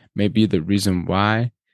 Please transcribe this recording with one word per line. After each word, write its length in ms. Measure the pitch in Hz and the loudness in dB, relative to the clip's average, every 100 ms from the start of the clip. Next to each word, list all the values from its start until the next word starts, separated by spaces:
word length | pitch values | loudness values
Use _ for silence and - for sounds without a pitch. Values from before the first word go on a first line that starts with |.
| _ | _
may 140 | - 101 | -4 0
be 160 | 110 | 2
the 160 | 107 90 | 2 0
reason 460 | 80 101 98 90 - | 0 0 0 -2 -2
why 460 | 92 104 110 120 - _ | 0 0 0 -4 -8 _